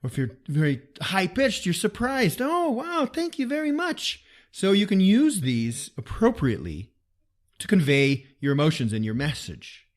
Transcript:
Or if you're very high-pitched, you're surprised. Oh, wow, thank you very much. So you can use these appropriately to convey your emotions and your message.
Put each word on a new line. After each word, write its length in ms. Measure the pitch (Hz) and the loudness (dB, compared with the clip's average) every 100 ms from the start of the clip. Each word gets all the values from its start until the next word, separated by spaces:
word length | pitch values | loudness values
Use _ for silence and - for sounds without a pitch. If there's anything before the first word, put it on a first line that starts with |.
Or 60 | 131 | -8
if 100 | 127 | -4
you're 180 | 127 - - | -6 -6 -6
very 340 | 147 156 131 - - | 0 0 0 -6 -10
high-pitched, 640 | - 190 185 185 269 196 - | -4 0 0 0 0 0 -4
you're 60 | |
surprised. 680 | 170 214 - 240 269 220 - | -2 -2 -2 -4 0 0 0
Oh, 280 | 254 339 339 | -2 0 0
wow, 380 | 233 320 339 277 | -2 -4 -2 -2
thank 260 | - 339 - | -2 -6 -4
you 80 | 247 | -4
very 260 | 294 311 | -2 -2
much. 500 | 294 349 311 - - _ _ _ | -2 -2 -4 -6 -8 _ _ _
So 200 | - 190 | -2 2
you 140 | 202 208 | 4 4
can 140 | 196 | 4
use 400 | 190 214 311 233 | 6 6 4 2
these 500 | 127 120 113 117 - - | -2 0 -2 -4 -10 -14
appropriately 960 | - - 226 226 139 107 80 78 104 _ _ _ _ _ _ _ | -12 0 2 2 -2 -2 -6 -10 -12 _ _ _ _ _ _ _
to 80 | - | 2
convey 600 | 208 139 139 139 139 - _ | 2 4 4 4 0 -4 _
your 120 | 139 | 0
emotions 400 | 143 151 160 117 | 2 2 2 -2
and 120 | 110 | -2
your 100 | 110 | -2
message. 720 | 110 143 - - 78 - - _ | -2 -4 -6 -10 -14 -16 -20 _